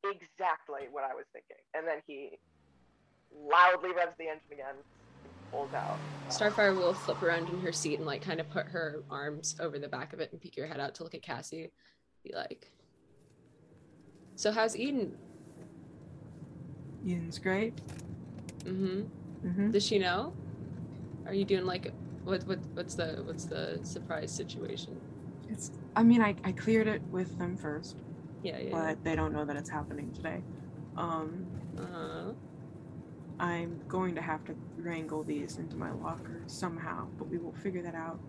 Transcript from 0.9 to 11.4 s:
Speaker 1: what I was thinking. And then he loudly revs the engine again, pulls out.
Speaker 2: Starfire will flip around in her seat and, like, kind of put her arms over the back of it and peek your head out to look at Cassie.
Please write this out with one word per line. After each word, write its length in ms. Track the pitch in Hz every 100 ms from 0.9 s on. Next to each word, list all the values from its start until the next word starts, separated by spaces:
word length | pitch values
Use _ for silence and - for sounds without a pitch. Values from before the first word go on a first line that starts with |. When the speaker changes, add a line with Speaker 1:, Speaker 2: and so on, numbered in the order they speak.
Speaker 1:
what 140 | 143
I 100 | 135
was 120 | 131 131
thinking. 260 | - _ - _ 151
And 120 | 160
then 140 | 151 -
he 320 | 143 139 80 _ _ _ _ _ _ _ _ _
loudly 600 | 147 147 165 180 180 180
revs 220 | 175 170 165
the 100 | 160
engine 140 | 156 -
again, 240 | 147 135 135 147 - - - - - -
pulls 200 | 123 139 135
out. 240 | - - - - -
Speaker 2:
Starfire 460 | - 208 208 202 190
will 200 | 175 190
flip 260 | - -
around 260 | 175 170 165
in 100 | 180
her 100 | 180
seat 240 | - 165 147
and, 80 | 156
like, 160 | 139
kind 160 | - 165
of 100 | 156
put 160 | - -
her 340 | 175 156 151 143
arms 440 | 139 143 151 165 -
over 180 | 170 143
the 100 | 143
back 240 | 143 147
of 60 | 156
it 120 | 160
and 100 | 165
peek 160 | 170 -
your 80 | 156
head 140 | 147
out 160 | 143 -
to 80 |
look 100 | 165
at 80 | 160
Cassie. 500 | - 127